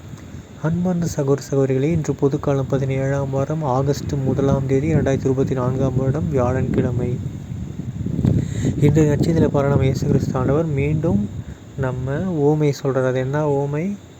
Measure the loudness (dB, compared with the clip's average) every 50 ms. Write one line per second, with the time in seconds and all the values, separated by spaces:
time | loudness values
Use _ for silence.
0 | -16 -18 -16 -16 -16 -16 -16 -16 -16 -16 -14 -4 -2 -2 0 0 0 0 0 0
1 | 0 -2 -2 -2 0 2 0 0 0 -2 0 2 2 2 2 2 2 2 0 0
2 | 0 -2 -2 2 2 0 0 0 0 0 0 0 0 0 0 -2 0 0 -2 -2
3 | 0 0 0 -2 -2 -2 -2 -2 -2 -2 -2 -2 -2 0 0 2 2 0 0 -2
4 | -2 -4 -2 -2 0 0 0 2 2 2 2 2 0 0 0 0 2 2 2 2
5 | 2 2 0 0 0 0 0 2 0 0 0 -2 0 -2 0 0 0 0 0 0
6 | 0 0 0 0 0 0 2 2 2 2 2 0 0 0 0 0 0 0 0 0
7 | -2 -2 -2 -4 -4 -8 -8 -10 -10 -10 -10 -8 -8 -10 -10 -10 -10 -10 -8 -6
8 | -6 -6 -4 0 2 2 2 2 0 -2 -4 -2 -2 0 0 4 4 4 6 6
9 | 4 4 4 2 2 2 4 4 2 4 2 2 2 4 2 4 4 2 2 0
10 | 0 2 2 2 2 0 -2 0 0 2 2 2 2 0 0 0 0 0 0 0
11 | 0 2 0 0 0 -2 -6 -10 -10 -12 -14 -16 -16 -14 -8 -4 -4 -4 -4 -4
12 | -4 -4 -4 -2 -2 -2 -2 2 2 2 4 4 2 2 0 0 -2 -2 0 2
13 | 0 2 0 0 -2 0 -2 0 0 0 0 0 0 -2 -2 -4 -4 -4 -6 -8
14 | -10 -18 -20 -20